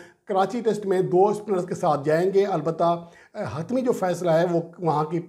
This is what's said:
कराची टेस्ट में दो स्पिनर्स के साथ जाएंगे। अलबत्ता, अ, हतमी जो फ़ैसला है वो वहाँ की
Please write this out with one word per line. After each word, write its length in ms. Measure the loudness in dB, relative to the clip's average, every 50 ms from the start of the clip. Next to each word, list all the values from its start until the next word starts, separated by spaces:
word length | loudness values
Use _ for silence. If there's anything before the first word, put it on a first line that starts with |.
| -16 -20 _ _ _ -2
कराची 320 | 0 0 0 0 -2 -2
टेस्ट 240 | -2 -2 -2 0 0
में 220 | 0 0 0 2 2
दो 220 | 4 4 4 4 2
स्पिनर्स 300 | -2 -4 -4 -2 -2 -2
के 100 | -4 -4
साथ 300 | -2 0 0 0 0 2
जाएंगे। 400 | 2 2 2 2 2 2 2 2
अलबत्ता, 440 | 2 0 -2 -2 -2 0 0 2 0 0 0 -4 -12 -20 -20 -20 _ -12
अ, 80 | -10 -8 -8 -8
हतमी 280 | -8 -6 -4 -2 -2
जो 100 | 0 0
फ़ैसला 400 | 0 0 0 -2 -2 0 0 2
है 140 | 4 4 4
वो 160 | 2 0 0 -2 -4 -8 -4
वहाँ 240 | -2 0 0 0 0
की 140 | -2 -4 -6 -4